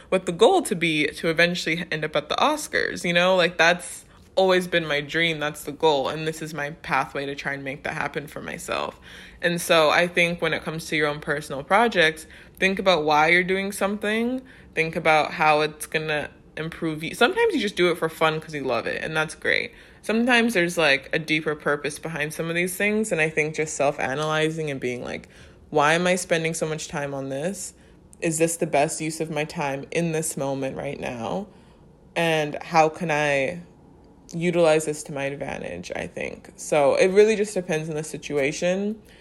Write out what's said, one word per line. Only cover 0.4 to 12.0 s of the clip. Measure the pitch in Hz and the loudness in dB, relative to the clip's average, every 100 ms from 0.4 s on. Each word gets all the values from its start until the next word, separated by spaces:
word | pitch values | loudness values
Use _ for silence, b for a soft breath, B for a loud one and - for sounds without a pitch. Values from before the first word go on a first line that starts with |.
| 165 381 | 6 6
to | - 175 | 2 0
be, | 170 151 151 | 0 2 0
to | - 170 | -2 -2
eventually | 160 175 180 170 165 170 | 2 2 2 -2 -4 -4
end | 156 | -6
up | 156 | -4
at | 151 - | -4 -2
the | - | 2
Oscars, | 262 302 - - - - | 2 2 -2 -2 -2 -4
you | 180 | -2
know? | 175 180 | 2 4
Like, | 185 170 175 | 4 2 4
that's | 165 180 - - - b b - | 2 2 -2 -16 -18 b b 2
always | 190 185 180 | 4 4 2
been | 170 160 | 0 0
my | 147 | -2
dream. | 143 160 170 156 | -2 0 0 0
That's | 147 156 | -4 -6
the | - | -10
goal. | 139 160 143 113 | 0 2 4 2
And | 156 156 | -2 -4
this | 160 | -6
is | 156 | -8
my | 151 143 | -8 -8
pathway | 165 - 139 147 143 139 | -8 -4 -2 -2 -4 -8
to | |
try | 143 147 | -6 -8
and | 139 | -8
make | 139 139 | -8 -8
that | - | -8
happen | 160 - - 143 | -6 -6 -6 -10
for | - | -10
myself. | 80 - - 73 73 - B B B B | -12 -10 -6 -4 -4 -8 B B B B
And | 175 170 | -2 -2
so | - 170 151 | 2 4 6
I | 160 175 | 4 2
think | 175 170 175 | 2 0 0
when | 160 | -2
it | 143 | -4
comes | - 160 - | -6 -8 -4
to | 156 | -2
your | 151 | 0
own | 147 | -2
personal | 156 147 - 139 | -4 -6 -6 -8
projects, | 143 196 240 190 | 0 2 4 4